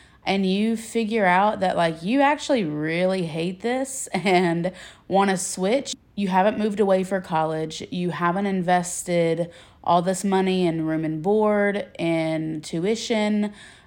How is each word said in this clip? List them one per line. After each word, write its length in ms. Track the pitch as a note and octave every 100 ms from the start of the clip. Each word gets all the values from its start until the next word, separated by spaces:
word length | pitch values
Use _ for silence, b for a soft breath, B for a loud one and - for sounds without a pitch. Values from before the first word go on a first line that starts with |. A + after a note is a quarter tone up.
| B B -
and 200 | G3 F#3+
you 300 | G3 A3 A3+
figure 500 | - A#3 G#3+ A3+ F#3
out 340 | F3+ G#3 G3+
that, 160 | F#3 F3
like, 260 | E3+ D#3+
you 180 | E3+ C4+
actually 440 | C#4 D4 - C4+
really 640 | D#3+ D3+ D#3 E3 F#3 F#3+ E3
hate 340 | D#3+ E3+ F#3
this 460 | A#3 B3+ C4 - -
<laughs> 60 |
and 600 | F#3+ F#3+ F3+ F3 E3+ F3 B B B -
wanna 280 | F#3+ G3 F#3
switch, 580 | - - F#3 C4 C#4 - _
you 140 | - G3
haven't 300 | F#3 G3+ G#3+
moved 220 | G#3+ G3+
away 240 | G3 F#3+
for 160 | F#3+ G3
college, 640 | F#3 D#3+ D#3 D#3+ D#3+ - -
you 200 | F3+ F3
haven't 360 | D3+ F3 F3+ G3+
invested 1040 | F#3+ F3 F3+ F3 - - F3 E3 E3 E3+ B B B
all 180 | - F3
this 240 | F3+ F#3
money 420 | G3+ F#3+ F#3+ F#3 F3+
in 200 | E3 D#3+
room 180 | D#3+
and 180 | D#3 D#3
board, 680 | E3+ G#3+ G#3+ G#3 G3+ G3+ - -
in 600 | E3 E3 D#3+ D#3+ D#3+ D#3
tuition, 880 | D3+ E3 F#3 A3+ - A3 G#3+ G#3 G#3 B B B